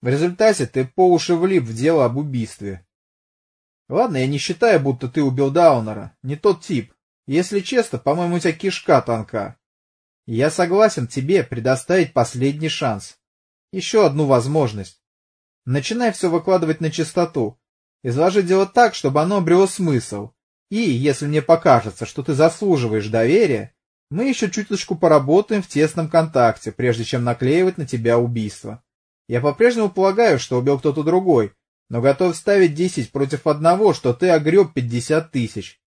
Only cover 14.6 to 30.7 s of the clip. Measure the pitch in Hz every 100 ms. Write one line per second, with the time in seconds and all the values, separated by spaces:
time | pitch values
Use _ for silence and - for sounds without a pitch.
14.6 | 135 107 95 _ _ _ _ _ _ _
15.6 | - 135 135 220 240 185 185 165 165 185
16.6 | 165 156 160 156 156 - 170 151 110 -
17.6 | _ _ _ _ 127 120 170 196 180 190
18.6 | 190 - 240 - 139 139 165 202 165 175
19.6 | 190 - 175 135 - 104 107 _ _ _
20.6 | _ 208 226 123 139 139 147 151 147 165
21.6 | 175 123 110 - 113 - 131 139 160 165
22.6 | 202 160 120 107 104 113 117 175 214 117
23.6 | 104 _ _ _ _ 151 262 247 196 180
24.6 | 202 196 - 170 170 156 135 170 214 214
25.6 | 185 147 151 165 156 165 160 139 117 113
26.6 | - - 123 113 113 127 120 120 127 160
27.6 | 185 180 143 127 117 117 120 120 107 -
28.6 | 107 117 _ _ _ _ _ 120 143 139
29.6 | 233 233 208 185 190 196 233 139 - 123
30.6 | 127